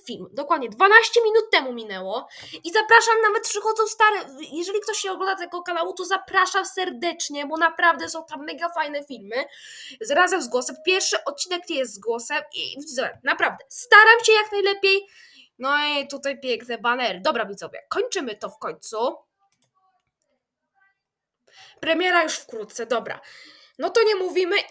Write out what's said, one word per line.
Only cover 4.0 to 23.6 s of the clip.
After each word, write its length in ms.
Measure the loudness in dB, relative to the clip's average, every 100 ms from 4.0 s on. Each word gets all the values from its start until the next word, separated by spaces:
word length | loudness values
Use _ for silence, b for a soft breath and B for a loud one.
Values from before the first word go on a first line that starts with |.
| 4 2 -6 -16 -12
jeżeli 300 | -6 -4 -4
ktoś 220 | -4 -6
nie 80 | -4
ogląda 240 | -4 -4 -4
tego 280 | -6 -8
kanału, 300 | -6 -4 -4
to 120 | -6 -4
zapraszam 600 | -4 -2 0 0 0 -4
serdecznie, 800 | -4 -6 -4 -4 -4 -6 -6 -6
bo 120 | 0
naprawdę 520 | 0 2 2 2 -2
są 160 | -6 -8
tam 200 | -14 -12
mega 240 | -8 -6
fajne 340 | -4 -6 -6
filmy 420 | -10 -16 -10 -8 -8 B B B B -12
z, 100 | -2
razem 300 | 2 4 2
z 60 | 0
głosem. 280 | -2 -2 -4 0
Pierwszy 380 | 0 2 -2
odcinek 460 | -4 -8 -6 -6 -6
nie 80 | -4
jest 160 | -4
z 60 | -4
głosem 420 | -4 -4 -2 -4 -6
i 220 | -12 -12 -12
widzowie, 400 | -10 -6 -6 -6
naprawdę, 420 | -4 0 -2 -4 -4
staram 500 | 2 8 10 10 8
się 100 | 6
jak 180 | 4 2
najlepiej. 560 | -2 -2 0 2 2 -2 B B -20 B _
No 260 | -2 0 0
i 220 | -2 -4
tutaj 320 | -6 -6 -6
piękne 380 | -6 -6 -6 -4
banery. 420 | -2 0 -2 -2
Dobra, 240 | -2 -2 -4
widzowie, 400 | -8 -12 -14 -8
kończymy 460 | -4 -4 -4 -6 -8
to 140 | -12
w 80 | -10
końcu. 600 | -12 -6 -6 -2 -4 -4 _ _ _ _ _ _ _ _ _ _ _ _ _ _ _ _ _ _ _ _ _ _ _ B B B
Premiera 440 | -2 0 2 2
już 100 | 2
wkrótce, 520 | -2 -8 -14 -10 -8 -2
dobra. 340 | -4 -4 -14 B B B B